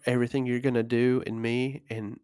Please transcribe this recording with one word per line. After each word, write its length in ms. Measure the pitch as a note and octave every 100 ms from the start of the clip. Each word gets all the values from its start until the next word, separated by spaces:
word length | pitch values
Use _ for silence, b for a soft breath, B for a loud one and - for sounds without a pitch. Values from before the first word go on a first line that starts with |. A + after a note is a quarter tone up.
| -
everything 400 | B2 A#2+ C#3 B2
you're 140 | B2
gonna 240 | C3+ A#2+
do 400 | A2+ A#2+ B2+ B2+ -
in 160 | A2+
me 400 | A#2 A#2+ C3 C#3+ -
and 300 | A2+ G#2 -